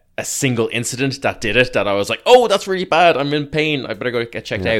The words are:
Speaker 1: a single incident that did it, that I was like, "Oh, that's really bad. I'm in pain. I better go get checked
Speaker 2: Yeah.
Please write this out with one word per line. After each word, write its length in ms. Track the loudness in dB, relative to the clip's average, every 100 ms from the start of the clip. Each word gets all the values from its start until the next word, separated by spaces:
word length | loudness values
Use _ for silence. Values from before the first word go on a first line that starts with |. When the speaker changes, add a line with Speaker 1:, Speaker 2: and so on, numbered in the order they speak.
| _ -10
Speaker 1:
a 60 |
single 440 | -8 -4 -2 0 -2
incident 480 | -2 -6 -4 -4 -2
that 180 | -4 -4
did 140 | 0 0
it, 160 | 0
that 120 | 0 0
I 60 |
was 140 | 0 -2
like, 120 | -2
"Oh, 240 | 6 6 6
that's 180 | 0 -2
really 180 | -4 0
bad. 300 | 4 4 4
I'm 140 | 0
in 120 | -2 -2
pain. 380 | -2 -2 -2 -4
I 60 |
better 160 | -6 -4
go 140 | -4
get 200 | -4 -8 -6
checked 180 | -4
Speaker 2:
Yeah. 80 | -2